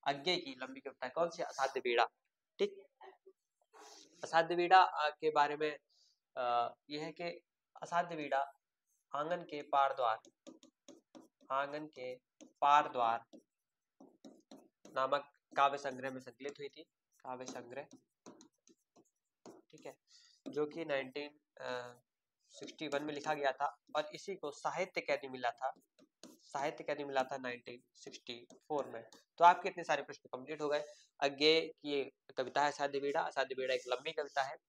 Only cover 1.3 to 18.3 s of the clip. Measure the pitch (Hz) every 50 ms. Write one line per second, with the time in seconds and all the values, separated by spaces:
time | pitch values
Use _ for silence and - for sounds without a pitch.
1.3 | 170 170 156 - - - 135 131 - 131 120 123 117 117 117 - _ _ _ _
2.3 | _ _ _ _ _ _ 196 208 - - - - _ _ - - - _ _ 381
3.3 | - _ _ _ _ _ _ _ _ - - - - - - - _ - - -
4.3 | - 165 165 165 175 170 175 175 185 185 185 185 - 151 151 151 147 _ - 156
5.3 | 151 151 147 147 147 147 151 151 147 143 _ _ _ _ _ _ _ _ _ _
6.3 | _ 135 127 120 120 120 120 - - _ _ _ 147 147 156 165 156 - 175 170
7.3 | 170 - _ _ _ _ _ _ _ - - 160 170 170 175 175 175 160 147 139
8.3 | 135 135 139 - - _ _ _ _ _ _ _ _ _ _ _ - 139 147 156
9.3 | 175 175 175 - 147 147 143 - - 139 139 139 135 - 127 113 110 110 _ -
10.3 | _ _ _ - - - - - _ _ _ - - - _ _ _ - - _
11.3 | _ _ _ _ 131 135 139 143 143 151 156 156 _ - 127 127 127 123 _ _
12.3 | _ _ - - _ _ - 143 143 147 151 151 - 127 120 113 113 117 - _
13.3 | - - _ _ _ _ _ _ _ _ _ _ _ _ - - _ _ _ -
14.3 | - - _ _ - - - _ _ _ _ - - 131 131 131 139 143 - -
15.3 | _ _ _ _ - - 139 139 135 139 - 139 131 127 127 135 131 131 127 -
16.3 | 120 _ 131 143 139 - 143 139 - 151 165 _ _ _ _ _ _ _ _ 131
17.3 | 127 127 127 131 131 127 117 120 120 131 147 - - - _ _ _ _ _ -